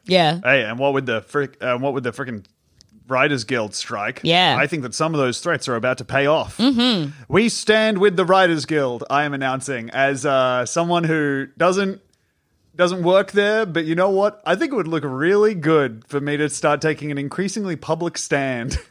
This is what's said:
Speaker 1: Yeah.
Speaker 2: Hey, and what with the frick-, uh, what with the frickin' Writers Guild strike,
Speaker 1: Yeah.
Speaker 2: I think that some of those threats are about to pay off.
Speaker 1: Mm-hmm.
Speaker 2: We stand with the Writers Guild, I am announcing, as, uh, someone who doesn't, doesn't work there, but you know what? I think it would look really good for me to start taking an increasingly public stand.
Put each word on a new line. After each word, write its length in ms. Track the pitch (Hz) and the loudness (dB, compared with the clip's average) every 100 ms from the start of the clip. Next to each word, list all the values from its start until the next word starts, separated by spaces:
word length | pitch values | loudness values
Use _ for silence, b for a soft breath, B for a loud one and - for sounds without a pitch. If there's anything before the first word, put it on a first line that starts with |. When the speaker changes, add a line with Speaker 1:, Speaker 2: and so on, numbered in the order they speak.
| - | 0
Speaker 1:
Yeah. 340 | 180 156 170 | 2 2 0
Speaker 2:
Hey, 200 | 127 135 | 2 2
and 160 | 107 117 | 0 -2
what 160 | 139 135 | 0 0
with 100 | 127 | 0
the 160 | 113 | -4
frick-, 420 | - 147 135 - | -4 -4 -4 -4
uh, 140 | 123 123 | -4 -2
what 160 | 139 | -2
with 120 | 135 123 | -2 -4
the 60 | |
frickin' 320 | 113 131 110 - _ _ _ _ _ - | -6 -8 -10 -12 _ _ _ _ _ -2
Writers 380 | 127 147 135 107 | 2 2 0 -2
Guild 300 | 127 104 - | -4 -4 -6
strike, 460 | - 113 107 131 | -8 -6 -6 -4
Speaker 1:
Yeah. 340 | 156 175 180 127 | 0 2 4 2
Speaker 2:
I 80 | 143 | 0
think 160 | 160 | -2
that 120 | 127 - | -6 -4
some 180 | 156 151 | -2 0
of 40 | |
those 200 | 127 - | 0 -2
threats 280 | 170 156 - | -2 -4 -2
are 80 | 117 | -2
about 220 | 127 127 | -2 -4
to 80 | 110 | -2
pay 180 | 135 139 | 0 2
off. 320 | 151 107 - | 2 0 -2
Speaker 1:
Mm-hmm. 540 | 240 240 247 208 147 147 120 | 0 2 2 0 -2 -8 -2
Speaker 2:
We 220 | 165 233 | 2 2
stand 480 | - - 220 220 196 | 0 2 2 2 2
with 180 | 202 180 | 2 4
the 80 | 180 | 4
Writers 400 | 190 185 165 127 | 4 4 2 0
Guild, 400 | 156 135 120 - | 0 0 -2 -2
I 140 | 139 147 | 0 0
am 100 | 139 | -2
announcing, 560 | 135 131 135 127 113 | -4 -4 -4 -8 -6
as, 340 | 131 139 139 143 | 0 0 0 0
uh, 400 | 135 127 127 120 | 2 2 2 -2
someone 400 | 170 170 175 165 | -2 0 0 0
who 440 | 160 147 139 135 - | 0 0 -2 -6 0
doesn't, 420 | 170 185 196 196 _ _ _ _ _ _ _ 160 | 0 2 -2 -4 _ _ _ _ _ _ _ 0
doesn't 280 | 180 185 | 0 2
work 300 | 170 190 196 | 4 4 4
there, 340 | 202 202 220 214 | 2 2 2 0
but 180 | 160 160 | -2 -2
you 100 | 165 | 0
know 140 | 190 | 2
what? 320 | 190 208 202 - | 2 0 0 -2
I 80 | 190 | 0
think 160 | 311 | 0
it 40 | 262 | -2
would 120 | 160 | -2
look 160 | 160 139 | -2 -4
really 480 | 131 165 208 214 196 | -2 2 4 4 2
good 480 | 151 160 131 113 - | 2 2 2 -4 -8
for 100 | 143 | -6
me 200 | 143 147 | -2 -2
to 100 | 147 | -2
start 320 | - 156 147 | 0 0 2
taking 300 | 156 156 151 | 0 -2 -4
an 80 | 143 | -6
increasingly 580 | 139 - 196 220 196 156 | -6 -4 -6 -4 -6 -6
public 400 | - 160 170 - | -4 -4 -4 -6
stand. 640 | - 143 135 123 127 - - | -4 -2 -2 -4 -4 -6 -8